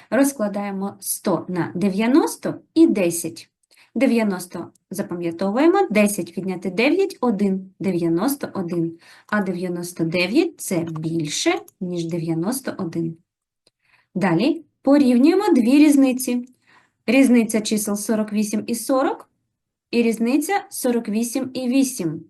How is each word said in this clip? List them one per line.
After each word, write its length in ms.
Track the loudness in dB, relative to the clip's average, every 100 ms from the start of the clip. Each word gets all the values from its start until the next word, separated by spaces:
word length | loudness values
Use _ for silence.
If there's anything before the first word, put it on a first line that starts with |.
| -4
Розкладаємо 880 | 0 0 0 -6 -4 -6 -6 -8 -8
сто 460 | -10 -6 -2 -4 -4
на 220 | -4 -4 -2
дев'яносто 840 | -2 0 2 4 2 -4 -8 -8 -4
і 140 | 4 4
десять. 640 | 4 0 -2 -8 -12 -20 _ _ _ _ 0
Дев'яносто 760 | 2 2 0 -2 -6 -12 -14 _ _
запам'ятовуємо, 1000 | -10 -8 -6 -6 -4 -4 2 4 4 2
десять 480 | 2 2 0 -6 -8
відняти 320 | -8 -6 -6
дев'ять — 480 | 0 2 2 0 -2
один, 520 | -2 0 0 -2 -6 _
дев'яносто 720 | -4 -2 0 0 0 -4 -6
один. 460 | -8 -4 -2 -4 -6 -20 -20 _
А 140 | -2
дев'яносто 640 | -2 -4 -4 -6 -8 -4
дев'ять — 500 | -2 0 0 2 0 -4
це 180 | -4 -4
більше, 800 | -4 -6 -4 -4 -4 -2 -2 -2 -6 _
ніж 260 | -8 -6 -4
дев'яносто 720 | -6 -4 -4 -4 -6 -8 -8
один. 400 | -8 -6 -6 -8 _ _ _ _ _ _ _ _ _ -2
Далі 500 | 0 2 2 -2 -8 _
порівнюємо 720 | 2 4 6 6 4 4 4
дві 240 | 4 6 6
різниці. 720 | 8 6 4 2 -2 -4 -6 _ _ _ _ _ 0
Різниця 560 | 4 6 6 4 -2
чисел 340 | -2 -2 -2 -6
сорок 380 | -2 -2 -2
вісім 300 | -2 -2 -4 -4
і 80 | -6
сорок, 540 | -2 0 0 -2 -12 _ _ _ _ _ _
і 100 | 0
різниця 640 | 0 0 0 0 0 -4 -4
сорок 400 | -4 -2 -2 -2
вісім 420 | -4 -2 -4 -6
і 140 | -6 -2
вісім. 580 | 0 0 -2 -6 -6 -12